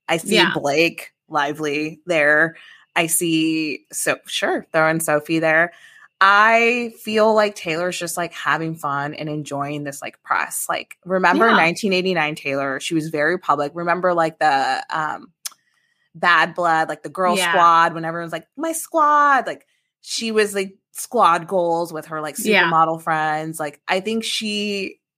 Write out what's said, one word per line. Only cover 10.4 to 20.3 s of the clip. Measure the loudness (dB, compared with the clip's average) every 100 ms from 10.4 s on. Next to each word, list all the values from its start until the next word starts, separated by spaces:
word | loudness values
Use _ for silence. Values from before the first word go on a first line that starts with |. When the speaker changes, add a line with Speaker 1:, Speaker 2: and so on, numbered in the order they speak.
| -2 -6 -6
Speaker 1:
Like, | -6 -8 -16
remember | -4 2 4 4 4
Speaker 2:
Yeah. | 4
Speaker 1:
nineteen | 2 0 0
eighty-nine | 0 0 0 -2 -4
Taylor? | -6 -4 -4 -6
She | -2
was | -2 -2
very | 0 0 0
public. | 0 0 0
Remember, | -4 -2 0 0
like, | 2 0 0
the, | 0 2 0 -4 -4
um, | -6 -4 -8 -14 _ -18 _ _ _ _ _ _
Bad | 0 4 4 2
Blood, | 0 0 2 0
like, | -6
the | -10
girl | -2 0 0
Speaker 2:
Yeah. | 0
Speaker 1:
squad, | 4 6 6 4
when | 0
everyone's | -6 -6 -8
like, | -10 -12 -8
"My | -6
squad." | -6 -4 0 4 4 4 2 0
Like, | -10 _ _ _ _
she | -10 -8 -2